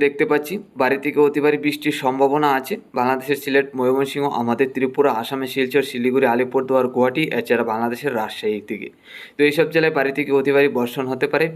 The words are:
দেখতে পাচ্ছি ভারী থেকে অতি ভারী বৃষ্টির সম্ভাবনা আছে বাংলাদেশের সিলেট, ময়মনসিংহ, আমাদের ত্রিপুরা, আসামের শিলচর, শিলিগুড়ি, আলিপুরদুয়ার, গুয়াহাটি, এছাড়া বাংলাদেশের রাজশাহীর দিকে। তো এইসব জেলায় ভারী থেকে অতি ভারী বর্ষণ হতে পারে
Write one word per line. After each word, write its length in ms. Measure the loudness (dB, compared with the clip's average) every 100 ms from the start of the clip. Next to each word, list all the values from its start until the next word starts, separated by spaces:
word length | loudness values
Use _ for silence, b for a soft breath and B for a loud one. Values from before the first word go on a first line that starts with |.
| 2
দেখতে 180 | 2 0
পাচ্ছি 220 | 0 -2 -8 -8 -2
ভারী 160 | 0 0 0
থেকে 140 | 2 2
অতি 120 | 4 2
ভারী 120 | 2 0
বৃষ্টির 300 | -2 -4 -2
সম্ভাবনা 440 | -2 2 2 2 2 0
আছে 160 | -2 -8 -6 -2
বাংলাদেশের 380 | 0 0 -2 -4
সিলেট, 240 | 0 0 0 0
ময়মনসিংহ, 480 | 2 2 0 -2 -4 -2
আমাদের 260 | 0 0 0 0
ত্রিপুরা, 360 | -2 0 0 0
আসামের 280 | -4 -6 -6
শিলচর, 300 | -4 -2 0 -2
শিলিগুড়ি, 380 | -2 0 2 2
আলিপুরদুয়ার, 540 | 2 0 -2 0 2 2 2
গুয়াহাটি, 280 | 0 0 -2 -2
এছাড়া 240 | 0 0 0
বাংলাদেশের 400 | -2 -4 -4 -4 -4
রাজশাহীর 440 | -4 -6 -4 -4 -6
দিকে। 200 | -10 -10 B B B B 2
তো 60 | 2
এইসব 200 | 4 2
জেলায় 200 | 2 2 2
ভারী 140 | 0 -2
থেকে 140 | 0 2
অতি 120 | 4 4
ভারী 140 | 4 2
বর্ষণ 280 | -2 -4 -4
হতে 140 | -2 0
পারে 140 | 0 0